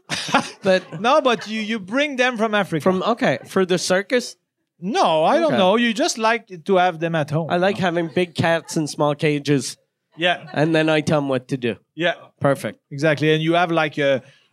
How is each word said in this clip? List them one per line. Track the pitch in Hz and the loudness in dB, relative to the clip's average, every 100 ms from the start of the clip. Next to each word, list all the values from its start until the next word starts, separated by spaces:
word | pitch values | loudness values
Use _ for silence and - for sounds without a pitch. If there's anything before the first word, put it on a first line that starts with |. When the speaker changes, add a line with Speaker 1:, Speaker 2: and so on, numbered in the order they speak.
| - - - | -8 -10 0
Speaker 1:
<laughs> | 269 - - | 0 -2 -4
Speaker 2:
But | 196 185 - 160 | 0 0 0 -4
Speaker 1:
No, | 220 302 | 2 2
but | 262 220 196 | 2 -2 -4
you, | 220 | -8
you | 208 226 | -4 -6
bring | 180 247 294 262 | -4 -2 -2 0
them | 247 240 | -2 0
from | 226 | 0
Africa. | 208 190 160 | 0 0 0
Speaker 2:
from, | 185 185 | 0 0
okay, | 180 233 208 127 - | 0 0 0 -2 -2
for | - 180 | -2 0
the | 180 | 0
circus? | - 185 196 247 233 - _ _ _ _ | 0 0 2 -2 -2 -12 _ _ _ _
Speaker 1:
No, | 175 339 247 160 | -4 0 2 4
I | 165 285 | 4 4
don't | 330 | 2
Speaker 2:
Okay. | 247 | 2
Speaker 1:
know. | 185 220 | 4 4
You | 240 | 2
just | 214 330 - | 0 -2 0
like | 220 233 - 180 151 | 0 0 -4 -14 0
to | 185 | 2
have | 180 165 | 2 0
them | 165 165 | -2 -2
at | 147 | -2
home. | 151 165 | -4 -2
Speaker 2:
I | 175 | 0
like | 185 208 | 0 0
Speaker 1:
No. | 180 | -2
Speaker 2:
having | 170 165 | 0 -2
big | 180 180 | -2 -4
cats | - 175 165 156 - | 0 0 0 -2 -4
in | 147 | -4
small | - 147 143 | -2 -2 0
cages, | 160 147 143 143 117 - _ _ _ - | 0 -2 0 0 -2 -10 _ _ _ -4
Speaker 1:
Yeah. | 175 160 - | -2 -2 -4
Speaker 2:
and | - 156 | -2 2
then | 156 160 | 2 2
I | 156 | 2
tell | 151 156 | 2 0
'em | 139 | 0
what | 131 127 | -4 -4
to | 135 | -4
do. | 120 101 _ - | -4 -6 _ -6
Speaker 1:
Yeah. | 170 - - _ | -4 -4 -12 _
Speaker 2:
Perfect. | 139 135 110 101 _ | 0 0 -4 -12 _
Speaker 1:
Exactly. | 143 156 143 156 | -2 0 2 2
And | 156 | 2
you | 160 170 | 2 0
have, | 175 | 0
like, | 165 156 143 | 0 -2 0
a, | 139 131 - _ _ | 0 0 -2 _ _